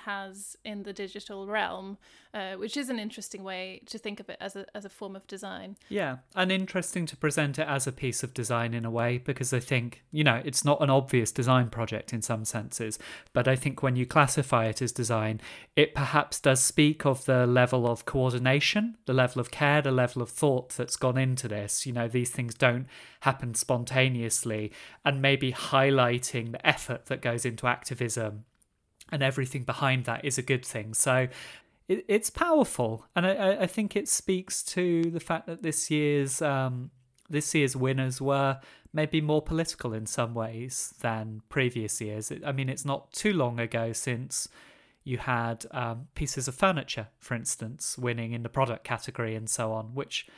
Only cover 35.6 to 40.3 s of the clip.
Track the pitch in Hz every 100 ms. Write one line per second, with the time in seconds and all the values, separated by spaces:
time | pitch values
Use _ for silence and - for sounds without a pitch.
35.6 | 160 156 - 151 151 147 135 - 151 135
36.6 | 131 123 127 _ _ _ - 147 - 160
37.6 | 139 131 131 135 131 127 135 139 139 135
38.6 | - - _ 156 151 156 151 151 151 160
39.6 | 160 - 123 110 110 - 117